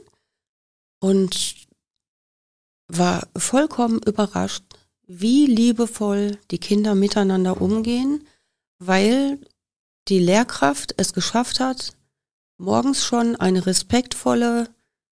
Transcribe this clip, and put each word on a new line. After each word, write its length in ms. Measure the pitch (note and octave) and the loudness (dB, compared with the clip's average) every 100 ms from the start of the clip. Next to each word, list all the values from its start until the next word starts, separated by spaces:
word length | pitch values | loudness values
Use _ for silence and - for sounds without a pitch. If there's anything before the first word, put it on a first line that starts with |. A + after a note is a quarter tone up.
| _ _ _ _ _ _ _ _ _ - | _ _ _ _ _ _ _ _ _ -4
und 560 | F#3+ G3 F#3 - - - - _ _ _ _ _ _ _ _ _ _ _ - | 2 2 2 -2 -6 -8 -20 _ _ _ _ _ _ _ _ _ _ _ -8
war 380 | E3+ F3 F3 - F3+ | 0 0 0 -6 -6
vollkommen 640 | - C4 D#4 - A#3 A3+ G#3+ | -2 0 0 0 0 0 -2
überrascht, 580 | G#3+ G3+ F3+ G3 - _ - _ _ - | 0 -2 -2 -4 -6 _ -20 _ _ -20
wie 400 | F3+ G#3+ C4+ D4 | -4 2 4 4
liebevoll 920 | A3+ A#3+ A#3 A3+ - G#3 G3+ G#3 G#3 - | 4 4 2 -2 -2 -2 -2 -2 -6 -8
die 80 | F3 | -8
Kinder 360 | - G#3 G#3+ | -2 0 2
miteinander 680 | G3 G3+ G#3 F#3+ F#3 F#3 F#3 | 2 2 2 2 2 0 0
umgehen, 640 | F#3 A3 A3+ A#3+ C4+ D4 D4 _ _ _ _ - | 0 0 -2 -2 -2 -4 -8 _ _ _ _ -12
weil 600 | F3+ F#3+ G#3 B3+ C#4 C#4 - _ _ _ _ _ - | -2 2 4 2 0 -4 -12 _ _ _ _ _ 0
die 100 | F#3+ | 2
Lehrkraft 760 | F3 G3+ B3 - C#4 C#4+ - - | 4 2 2 0 -2 -2 -8 -4
es 160 | F#3+ | -4
geschafft 480 | - - A#3 B3 - | -4 -2 -2 -2 -2
hat, 320 | C4 B3+ - - _ _ _ _ _ - | -4 -4 -10 -16 _ _ _ _ _ -10
morgens 460 | F3+ A3 C4 C4+ | -2 0 2 0
schon 320 | - A#3+ A#3 A#3 | 0 0 0 0
eine 300 | F#3 F#3 F3+ | 0 2 0
respektvolle 1000 | F#3 - A#3+ B3 - B3 A#3+ A#3+ A#3 A#3 _ _ _ _ | -2 0 -2 -2 -4 0 0 0 -2 -4 _ _ _ _